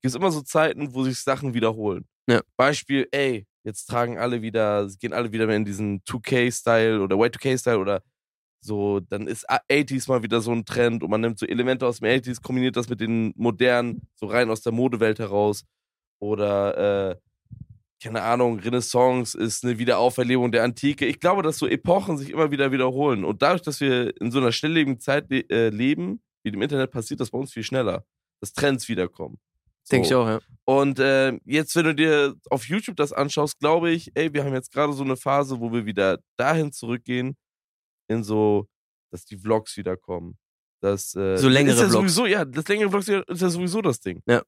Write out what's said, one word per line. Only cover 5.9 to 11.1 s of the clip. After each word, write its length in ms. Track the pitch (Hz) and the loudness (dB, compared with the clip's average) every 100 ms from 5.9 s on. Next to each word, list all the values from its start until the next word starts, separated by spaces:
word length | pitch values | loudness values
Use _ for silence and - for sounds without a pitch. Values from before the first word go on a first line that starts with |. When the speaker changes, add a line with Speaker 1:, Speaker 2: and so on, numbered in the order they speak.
| 98 | -4
Speaker 1:
two 160 | - 127 | -6 -8
K-Style 800 | - 131 123 117 - 117 113 110 | 0 2 2 0 2 4 4 2
oder 160 | 98 98 | 2 2
Y 140 | 120 | 2
two 60 | - | 0
K-Style 400 | 139 131 - 113 | -2 0 0 0
oder 240 | 95 98 _ _ _ _ _ _ | 0 -4 _ _ _ _ _ _
so, 380 | - 107 101 101 | -8 -2 0 -2
dann 300 | 87 104 104 | -2 -8 -6
ist 200 | 110 - | -8 -2
a-, 120 | 131 _ | -2 _
eighties 380 | 139 139 135 - | 0 0 -4 0
mal 160 | 127 | -2
wieder 160 | 110 117 | 0 -2
so 100 | 110 | 0
ein 140 | 117 | -4
Trend 400 | 104 - 120 117 | -4 0 0 0
und 60 | 82 | -2